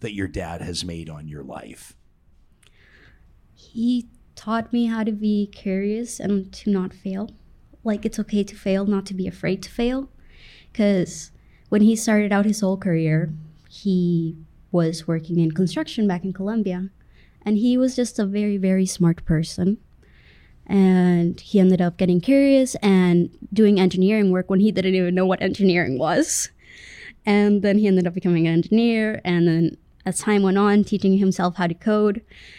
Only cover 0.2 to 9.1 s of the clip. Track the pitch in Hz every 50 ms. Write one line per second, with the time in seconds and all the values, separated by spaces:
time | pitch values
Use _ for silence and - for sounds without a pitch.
0.2 | 95 92 - 95 87 82 85 - 76 90 85 80 85 87 82 82 80 80 78 76
1.2 | 78 76 76 73 67 - - 65 60 - - - - - - _ _ _ _ _
2.2 | _ _ _ _ _ _ _ _ _ _ _ _ _ _ _ _ - - - _
3.2 | _ _ _ _ _ _ _ _ - _ - 226 233 240 247 240 233 - - -
4.2 | _ _ _ - - 214 226 233 226 - 240 240 233 226 226 220 214 226 214 202
5.2 | 214 214 208 202 202 202 - - - 196 185 190 202 208 214 233 240 233 - -
6.2 | - 208 208 196 185 190 - - - 214 196 185 185 185 - - - 196 185 196
7.2 | 214 - - - - - - _ _ _ - - - 220 208 208 - 214 - 220
8.2 | 202 - 208 202 202 202 - - - 196 190 196 202 208 202 196 196 -